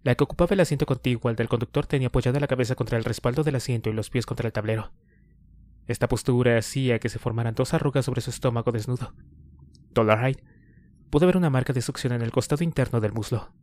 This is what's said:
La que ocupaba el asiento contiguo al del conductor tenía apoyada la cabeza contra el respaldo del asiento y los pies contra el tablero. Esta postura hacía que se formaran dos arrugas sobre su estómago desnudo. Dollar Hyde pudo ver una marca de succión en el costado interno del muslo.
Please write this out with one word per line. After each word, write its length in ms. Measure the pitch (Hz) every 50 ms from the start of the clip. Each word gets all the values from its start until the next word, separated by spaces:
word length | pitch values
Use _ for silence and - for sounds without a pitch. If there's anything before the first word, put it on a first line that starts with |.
| -
La 120 | 131 123
que 80 | - 143
ocupaba 300 | - - - 175 170 202
el 80 | 196
asiento 240 | 175 - 147 139 151
contiguo 440 | - 139 120 - 131 123 113 - 120
al 60 | 113
del 140 | 110 117 113
conductor 380 | - 113 117 - - 143 147
tenía 200 | - - 139 127
apoyada 320 | 123 - 127 - 127 123 143
la 80 | 143
cabeza 280 | 135 131 127 123 113 127
contra 220 | - 117 110 123
el 60 | 117 113
respaldo 400 | - 113 - - 123 123 156 151
del 120 | 151 139
asiento 340 | 123 - - 123 113 - 110
y 40 | 107
los 160 | 110 110 -
pies 160 | - 123 113
contra 220 | - 120 120 117
el 60 | 113 -
tablero. 400 | 110 104 107 110 110 104 - - - _ _ _ _ - _ _ - - - - - - - - - -
Esta 200 | - 117 - -
postura 480 | 120 131 113 - - 123 123 123 120 117
hacía 440 | 113 110 - - 139 131 127 117 110
que 100 | - 117
se 80 | -
formaran 380 | 117 - - 113 113 117 117 110
dos 180 | - 127 - -
arrugas 320 | 160 139 147 - 139 127
sobre 160 | - 123 127
su 80 | - 127
estómago 420 | 120 - - 127 117 117 117 123
desnudo. 440 | 117 113 107 - 123 120 - - - - - - - - - - - - - - - - - _
Dollar 300 | - - - 107 107 107
Hyde 240 | 123 131 135 - - - - - - - _ - - - - _ - -
pudo 160 | - 147 175
ver 100 | 180 180
una 140 | 185 175 156
marca 240 | 131 127 127 - 127
de 80 | 123
succión 320 | 117 - - - - 127 123
en 80 | 120
el 100 | 117 113
costado 320 | - 131 - - 147 147 170
interno 360 | 170 - - 127 - - 117
del 120 | 107 104
muslo. 400 | 101 113 104 - 127 101 - - _ _